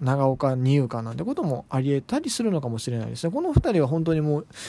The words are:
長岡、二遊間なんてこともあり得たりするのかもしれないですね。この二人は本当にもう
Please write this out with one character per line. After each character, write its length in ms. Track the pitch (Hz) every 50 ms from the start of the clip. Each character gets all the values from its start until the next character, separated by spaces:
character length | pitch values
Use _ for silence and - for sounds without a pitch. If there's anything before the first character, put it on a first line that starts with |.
長 280 | 151 127 135 139 135 135
岡、 260 | 131 127 - 135 131
二 200 | 127 127 131 139
遊 140 | 147 135 120
間 160 | 123 117 113
な 80 | 113 117
ん 40 |
て 80 | 131 165
こ 100 | 226 277
と 100 | - 330
も 220 | 160 131 - - -
あ 100 | - 135
り 160 | 131 139 139 139
得 60 | 139
た 120 | - - 285
り 100 | 330 285
す 120 | - - 233
る 80 | 220
の 120 | 190 156 139
か 80 | 123
も 80 | 117 110
し 120 | - -
れ 80 | 120 117
な 60 | 110
い 20 | 110
で 80 | 117
す 100 | 120 -
ね。 40 | 170
こ 120 | 180 277 349
の 100 | 370 285
二 200 | - - 330 214
人 100 | 170 143
は 40 |
本 180 | 123 151 165 165
当 100 | 165 165
に 80 | 156 151
も 160 | 151 147 147
う 60 | - - - - -